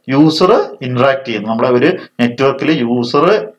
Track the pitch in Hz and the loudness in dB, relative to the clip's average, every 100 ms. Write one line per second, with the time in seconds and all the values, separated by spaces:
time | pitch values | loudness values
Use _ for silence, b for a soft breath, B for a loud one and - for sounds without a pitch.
0 | - 135 156 156 185 220 - - 131 123 | -4 2 2 2 2 2 0 -6 -6 0
1 | 135 135 - 107 104 113 127 123 147 180 | 0 0 -4 -6 -4 -2 0 2 2 -2
2 | B - 120 120 135 156 143 156 117 123 | B -4 -4 0 0 0 -2 0 0 -2
3 | 120 143 165 214 - | 0 2 2 2 -2